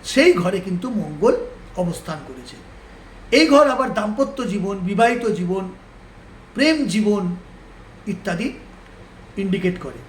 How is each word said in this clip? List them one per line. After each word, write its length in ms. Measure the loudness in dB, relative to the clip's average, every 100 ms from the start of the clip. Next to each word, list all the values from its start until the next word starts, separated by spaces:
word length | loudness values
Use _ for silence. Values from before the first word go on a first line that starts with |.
| 0
সেই 180 | 4 6 4
ঘরে 160 | 0 -2 -4
কিন্তু 200 | -6 -4 -6
মঙ্গল 340 | -6 0 2 2 -4 -14 -12 -6
অবস্থান 360 | -4 -4 -10 -12 -12
করেছে। 280 | -16 -18 -20 -20 -20 -20 -20 -20 -20 2 4
এই 80 | 8
ঘর 120 | 6 6
আবার 140 | 2 -2 -2
দাম্পত্য 400 | -4 -2 -4 -4 -6
জীবন, 240 | -4 -4 -4 -4
বিবাহিত 360 | 2 2 2 -2 -2
জীবন, 260 | -2 -4 -6 -14 -20 -20 -20 -20 -20 -20 -14
প্রেম 220 | 0 2 2 0
জীবন 280 | 0 2 2 -2 -6 -12 -20 -20 -20 -20 -14 -10
ইত্যাদি 360 | -8 -6 -4 -6 -8 -20 -20 -20 -20 -20 -20 -14 -6
ইন্ডিকেট 340 | -2 0 0 -2
করে। 160 | -10 -14